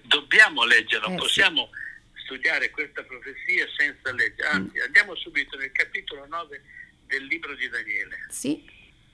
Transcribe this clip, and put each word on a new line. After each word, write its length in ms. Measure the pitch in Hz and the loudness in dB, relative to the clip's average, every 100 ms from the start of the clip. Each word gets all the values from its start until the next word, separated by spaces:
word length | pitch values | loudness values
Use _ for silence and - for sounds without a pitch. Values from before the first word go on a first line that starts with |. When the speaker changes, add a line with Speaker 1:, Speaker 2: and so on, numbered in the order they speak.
Speaker 1:
dobbiamo 580 | 120 147 139 208 - 147 | 2 0 4 8 8 8
leggerla? 440 | 117 117 - 110 107 | 4 4 4 -2 -2
Speaker 2:
Eh, 20 | |
sì. 60 | - | -2
Speaker 1:
Possiamo 520 | - - 190 165 - - - - _ | 0 4 4 4 -4 -8 -14 -16 _
studiare 560 | - - 131 151 147 120 | -16 -12 -2 0 0 -2
questa 320 | - 143 - | -4 -8 -8
profezia 640 | 131 127 131 135 - 180 151 - | -12 -12 -14 -10 -2 0 0 0
senza 360 | 143 127 131 | -2 -2 -6
leggere, 360 | 123 110 - 143 | -2 -2 0 0
anzi, 300 | - - - | 0 -2 -4
Speaker 2:
Mm. 60 | |
Speaker 1:
andiamo 320 | 123 208 202 165 | 2 4 2 0
subito 400 | 175 151 139 139 | -6 -4 -4 -6
nel 160 | 135 | -6
capitolo 520 | - 160 196 - 143 139 | -2 -2 -4 -10 -14 -10
nove 360 | 165 160 147 - - - _ - | -10 -10 -14 -20 -20 -20 _ -6
del 180 | 135 | -6
libro 320 | 135 165 147 135 | -4 -6 -6 -8
di 120 | 127 | -6
Daniele. 560 | 117 110 98 92 - - | -6 -6 -6 -6 -10 -10
Speaker 2:
Sì. 360 | - 139 151 - - - _ _ | -6 -4 -4 -8 -20 -20 _ _